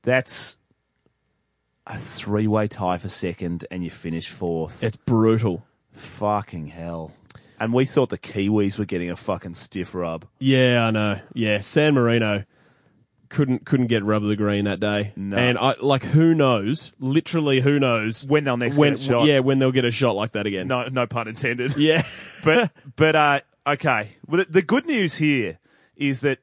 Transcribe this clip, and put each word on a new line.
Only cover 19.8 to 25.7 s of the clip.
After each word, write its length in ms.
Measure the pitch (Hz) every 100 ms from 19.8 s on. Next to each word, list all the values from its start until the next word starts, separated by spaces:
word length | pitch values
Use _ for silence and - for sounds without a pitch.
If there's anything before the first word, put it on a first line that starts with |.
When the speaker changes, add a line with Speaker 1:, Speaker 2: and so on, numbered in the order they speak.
| 120
Speaker 2:
a 60 |
shot 240 | 110 127 101
like 160 | 113
that 160 | 107 104
again. 200 | 95 90
Speaker 1:
No, 200 | 127 123
no 180 | 127 117
pun 220 | 120 110
intended. 500 | 113 - 123 127 139
Speaker 2:
Yeah. 260 | 151 160 - -
<laughs> 200 | - -
Speaker 1:
But, 280 | 156 160 214 _ 147 -
but, 200 | 156 156
uh, 260 | 147 139 - _ -
okay. 420 | 143 151 117 104 - -
Well, 180 | 165
the, 80 | 190
the 100 | 165
good 240 | 170 247 330
news 300 | 269 180 -
here 420 | 151 139 101 80 _